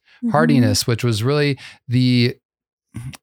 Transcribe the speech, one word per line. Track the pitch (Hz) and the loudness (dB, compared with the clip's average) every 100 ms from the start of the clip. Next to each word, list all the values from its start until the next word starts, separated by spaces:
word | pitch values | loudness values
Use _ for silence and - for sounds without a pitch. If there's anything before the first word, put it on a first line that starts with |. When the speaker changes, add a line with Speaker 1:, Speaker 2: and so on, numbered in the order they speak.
| _ _ | _ _
Speaker 1:
Mm-hmm. | 240 | -2
Speaker 2:
hardiness, | 147 160 143 113 101 - | 0 2 4 2 0 -2
which | 113 | -2
was | 120 107 | -2 -2
really | 120 147 147 135 - - - | -2 0 -2 -4 -10 -20 -4
the | 123 127 123 120 - _ _ _ _ _ - 123 - | 0 2 2 2 -2 _ _ _ _ _ -16 -16 -18